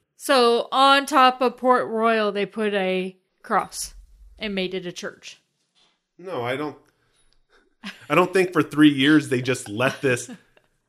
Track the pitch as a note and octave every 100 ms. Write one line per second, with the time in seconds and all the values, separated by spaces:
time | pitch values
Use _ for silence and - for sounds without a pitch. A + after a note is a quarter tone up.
0 | _ - - C4+ A#3+ A#3 - B3+ C#4 C#4
1 | C4+ D4 B3+ B3+ B3 B3 B3+ B3 C3+ A3
2 | A3+ A3 G#3 G3+ G3 A3 G#3+ G3+ F#3 F#3
3 | F#3 F#3 _ _ - G3 D#3+ - - -
4 | - - - - G#3+ G3 F#3 F#3 F3 F3+
5 | G#3 - - - _ _ _ _ _ _
6 | _ _ F#3 C#3 A#2+ C3+ D3+ - _ _
7 | _ _ _ _ _ _ _ _ G3+ -
8 | - D#3 F3+ F#3+ F3+ E3 D3 D3 D3+ C#3
9 | C#3 D3+ C3 C3 B2+ B2+ - G#2 C3 -
10 | C#3 A#2+ - A3+ _ _ _ _